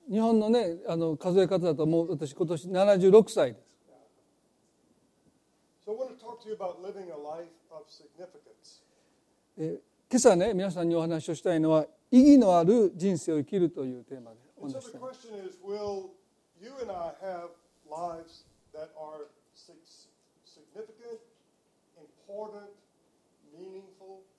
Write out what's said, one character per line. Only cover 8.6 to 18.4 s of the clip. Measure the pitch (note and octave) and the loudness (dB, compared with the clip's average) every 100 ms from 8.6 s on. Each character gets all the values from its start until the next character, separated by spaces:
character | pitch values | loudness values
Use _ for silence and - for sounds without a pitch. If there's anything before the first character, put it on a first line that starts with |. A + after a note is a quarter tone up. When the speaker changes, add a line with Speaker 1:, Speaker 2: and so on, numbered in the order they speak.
| - - _ _ _ _ _ _ _ - | -20 -20 _ _ _ _ _ _ _ -10
Speaker 1:
え、 | D#3+ E3+ _ _ _ | -10 -10 _ _ _
今 | B3+ | 4
朝 | A#3+ F3+ | 4 4
ね、 | F#3 | 2
皆 | F#3 G3 | -2 -4
さ | F3 | -4
ん | E3+ | -2
に | E3+ | -2
お | |
話 | D#3+ E3 D3+ | -2 -6 -6
を | D#3+ | -6
し | |
た | F#3+ E3 | -2 0
い | |
の | D#3 | 2
は | D#3 D3+ _ _ | 2 0 _ _
「意 | B3 | 6
義 | C#4+ C#4+ | 10 8
の | G#3+ F3 | 8 4
あ | |
る | E3+ A#3+ G3 E3+ | 4 4 2 0
人 | F#3+ F3 | -2 -2
生 | - | -2
を | D#3 | -2
生 | C#3+ | -2
き | G3+ | 0
る」 | E3+ | 0
と | E3 C3+ | -2 -10
い | B2 | -10
う | |
テ | A#2+ C3+ | -14 -18
ー | |
マ | A#2 | -18
で | A2+ B2+ _ | -20 _ _
お | |
話 | C#3 | -12
し | C3 A#3+ | -12 -14
し | |
た | A#3+ | -16
い。 | |
Speaker 2:
And | B3+ | -16
so | - | -16
the | A#3 G#3 | -18 -16
question | F#3 | -16
is, | - | -18
will | G3 G3+ G#3 G3 F#3 - _ _ _ E3+ | -12 -10 -8 -10 -12 -20 _ _ _ _
you | G#3+ C4+ | -20 -14
and | A3+ | -12
I | F#3 E3+ D3+ | -10 -10 -10
have | F#3+ F3+ E3+ - _ _ D3+ | -12 -12 -14 -20 _ _ _
lives | D3+ F3 E3 E3 - | -10 -10 -12 -18 -20